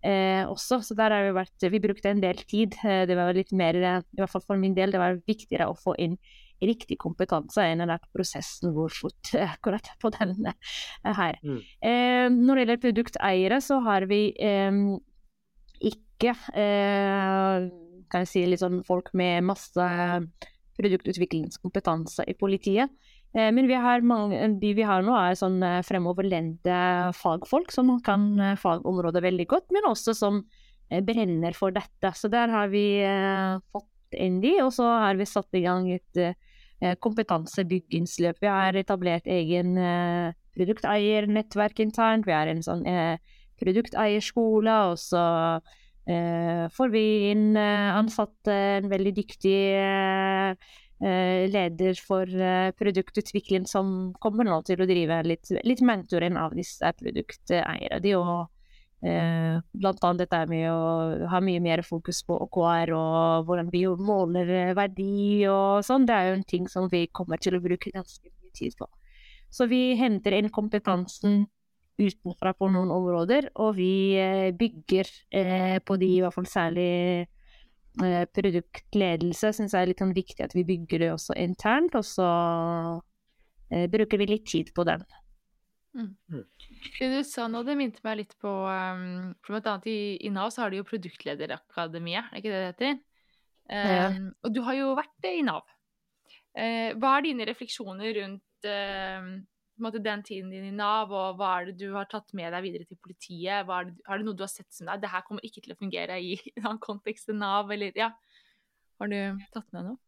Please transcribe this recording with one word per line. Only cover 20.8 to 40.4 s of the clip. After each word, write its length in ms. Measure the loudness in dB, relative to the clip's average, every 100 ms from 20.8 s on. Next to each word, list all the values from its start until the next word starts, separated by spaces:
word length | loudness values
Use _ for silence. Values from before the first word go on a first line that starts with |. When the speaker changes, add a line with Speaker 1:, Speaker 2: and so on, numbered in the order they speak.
| 0 0 -2 -2 0 -2 -6 -8 -6 -4 -2 -2 -4 -6 -6
Speaker 1:
i 60 |
politiet. 540 | -2 -2 0 2 2 0 -4 _ -20 -8
Eh, 160 | 0 4
men 160 | 4 4
vi 80 |
har 260 | 4 4 4
mange, 360 | 4 4 2 2 2 2
de 120 | 0
vi 80 | 2
har 200 | 4 4
nå 120 | 4 4
er 180 | 4
sånn, 280 | 2 2 2
eh, 180 | 2 0
fremoverlente 1300 | 0 0 0 0 0 0 -2 -2 0 2 2 2 0
fagfolk 560 | 0 0 0 2 0 0
som 280 | 2 4 4
kan, 380 | 2 2 4 4
eh, 160 | 2 2
fagområdet 680 | 2 0 0 0 2 2
veldig 240 | 2 0 2
godt, 180 | 0 2
men 100 | 0
også 300 | 2 0 -2
som, 300 | 0 2 0 -4 -20 -20 -20 -6
eh, 100 | -2
brenner 540 | 0 0 0 0 -2
for 160 | 0 -2
dette. 420 | -2 -6 _ -4
Så 160 | -2 0
der 180 | 2 2
har 200 | 2 2
vi, 320 | 2 2 2
eh, 580 | 2 2 2 0 0 -2 -6
fått 100 | -12 -12 _ _
inn 280 | -4 0 2
de, 200 | 4 4
og 100 | 2
så 120 | 2 2 4
har 160 | 4 2
vi 80 |
satt 240 | 0 -2 -2
i 80 | 0
gang 280 | 2 2 0
et, 460 | -2 _ -2 -2 -2 _ -20 -20 -4
eh, 120 | -2 0
kompetansebyggingsløp. 1400 | -2 -2 0 0 -2 -4 -2 -2 -2 -4 -4 0 -2 0
Vi 60 | 0
har 260 | 2 2
etablert 520 | 0 0 0 0 0 0
egen, 500 | 0 2 2 2 2
eh, 540 | 2 2 0 0 -2 -6